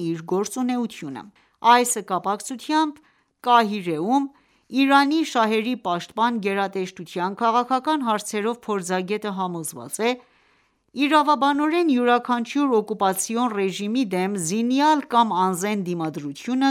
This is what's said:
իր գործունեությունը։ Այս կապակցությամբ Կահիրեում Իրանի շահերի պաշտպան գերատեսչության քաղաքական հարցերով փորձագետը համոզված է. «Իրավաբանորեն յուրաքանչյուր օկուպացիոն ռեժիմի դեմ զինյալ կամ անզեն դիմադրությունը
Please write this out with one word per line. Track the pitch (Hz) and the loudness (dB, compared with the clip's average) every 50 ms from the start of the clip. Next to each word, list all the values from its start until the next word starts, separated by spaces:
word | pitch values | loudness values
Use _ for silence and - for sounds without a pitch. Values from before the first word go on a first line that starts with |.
իր | 175 165 165 165 165 | -2 -4 -4 -4 -4
գործունեությունը։ | 170 180 190 214 208 - 262 254 247 247 247 233 220 - - 170 143 135 113 - 202 _ _ _ _ _ - | -2 -2 -2 -2 -2 -4 -4 -2 -2 -2 -2 -4 -4 -6 -10 -12 -12 -12 -12 -14 -18 _ _ _ _ _ 2
Այս | - 226 240 247 247 240 - 220 | 6 6 6 6 6 2 -2 -6
կապակցությամբ | 190 - 190 175 - 190 202 202 - - 262 233 - - 311 311 320 302 294 - _ _ _ _ _ _ _ _ - | -4 -4 -4 -2 -2 -2 -4 -4 -6 -10 -12 -10 -4 0 0 2 0 0 -4 -10 _ _ _ _ _ _ _ _ 2
Կահիրեում | 247 240 233 226 202 208 208 175 175 160 151 170 214 254 285 277 269 _ _ _ _ _ _ _ - | 4 6 6 6 4 -2 -4 -4 -4 -4 -2 0 2 2 2 0 -2 _ _ _ _ _ _ _ -4
Իրանի | - 262 277 269 277 277 285 277 302 330 | 0 2 4 6 6 4 4 4 2 0
շահերի | 311 - - 247 220 214 220 220 214 240 254 | 0 0 2 2 2 2 2 0 0 -2 -4
պաշտպան | 220 - 185 175 175 - - - 220 226 240 240 | -4 -2 -2 -2 -2 -4 -6 -2 0 0 0 0
գերատեսչության | 226 190 202 196 202 196 190 196 196 180 180 - - 170 - - 185 175 190 196 | 0 -2 -2 0 0 -2 -2 -2 -4 -6 -6 -8 -14 -14 -8 -6 -4 -4 -4 -2
քաղաքական | - 233 226 220 247 240 240 262 254 254 311 311 302 | 0 0 2 2 2 0 0 -2 -2 0 0 -2 0
հարցերով | 262 226 214 208 208 - - 208 202 226 240 233 | 0 0 -2 -2 -2 -4 -6 -4 -2 -4 -4 -6
փորձագետը | - 220 208 196 175 175 185 185 185 180 208 208 214 208 | -6 -4 -4 -4 -2 -2 -2 -2 -2 -4 -6 -4 -4 -6
համոզված | 190 190 190 180 175 165 156 - 165 120 120 143 - | -4 -4 -4 -4 -4 -6 -8 -8 -10 -12 -14 -10 -6
է. | - 220 240 254 247 - _ _ _ _ _ _ _ _ _ _ _ _ _ - | -2 -2 -2 -2 -4 -8 _ _ _ _ _ _ _ _ _ _ _ _ _ -4
«Իրավաբանորեն | - 285 277 311 302 196 294 294 233 269 277 285 277 294 311 320 349 349 320 | -2 0 2 4 4 4 4 2 2 2 0 2 2 0 2 2 2 2 2
յուրաքանչյուր | 262 240 240 240 240 240 247 247 247 240 226 - - 285 285 277 240 | 2 2 4 4 2 2 2 0 -2 -2 -2 -2 0 0 2 2 2
օկուպացիոն | 214 214 214 214 208 208 190 185 185 - - 226 233 247 240 | 2 0 0 -2 0 0 0 0 0 -4 -4 -2 -2 -2 -2
ռեժիմի | 214 202 196 190 175 185 208 208 226 262 262 | 0 -2 -2 -2 -2 -4 -4 -2 -2 -2 -2
դեմ | 190 185 180 185 190 208 190 | 0 0 -2 -2 -2 -2 -4
զինյալ | 165 156 190 220 233 240 254 269 285 311 311 285 269 | -4 -2 -2 -2 0 0 2 4 4 4 4 2 0
կամ | - 233 233 233 220 180 | 0 2 2 4 4 2
անզեն | 175 185 185 185 170 190 208 214 202 | 2 2 2 0 -2 -2 -2 -2 -2
դիմադրությունը | 185 175 175 170 160 160 147 165 143 143 143 - - 240 247 262 269 269 | -2 -4 -4 -4 -4 -6 -6 -6 -8 -10 -10 -10 -6 -4 0 2 2 2